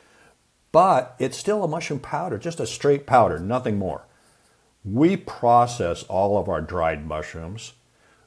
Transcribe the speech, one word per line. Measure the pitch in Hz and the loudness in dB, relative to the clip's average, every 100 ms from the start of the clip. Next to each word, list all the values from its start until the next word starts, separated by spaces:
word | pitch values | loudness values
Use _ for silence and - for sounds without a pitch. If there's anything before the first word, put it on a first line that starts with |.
| _ _ _ _ _ _ _ | _ _ _ _ _ _ _
But | 156 185 143 127 - | 4 6 4 0 -4
it's | 131 - | -4 -4
still | - 208 | -2 0
a | 175 | 0
mushroom | 165 165 147 | -4 -4 -8
powder, | - 147 139 104 | -6 -6 -4 -6
just | 170 165 | -6 -6
a | 120 | -8
straight | - 143 143 - | -2 2 2 4
powder, | 131 104 80 | 4 4 2
nothing | 92 123 123 104 | -2 -2 -2 -2
more. | 92 71 - _ _ _ _ _ _ _ | -2 -6 -12 _ _ _ _ _ _ _
We | 98 110 160 190 | -6 2 2 2
process | - - 120 120 120 120 87 82 | -6 -2 4 4 4 0 -2 -4
all | - 95 101 104 | -4 0 2 2
of | 90 | 0
our | 82 | -4
dried | 78 90 80 80 78 | -4 -2 -2 -2 -6
mushrooms. | 78 78 82 82 107 - _ _ _ _ _ | -8 -8 -12 -12 -14 -16 _ _ _ _ _